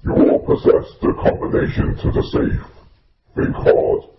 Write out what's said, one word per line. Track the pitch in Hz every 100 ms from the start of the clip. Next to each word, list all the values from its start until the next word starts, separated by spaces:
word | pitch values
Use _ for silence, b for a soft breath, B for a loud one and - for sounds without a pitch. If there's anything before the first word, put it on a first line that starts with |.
you | -
all | - - -
possess | - - - - - -
the | 113 110
combination | - - - - - - - -
to | -
the | -
safe. | - - - - - - _ _ _ _ _
Think | - -
hard. | - - - - - -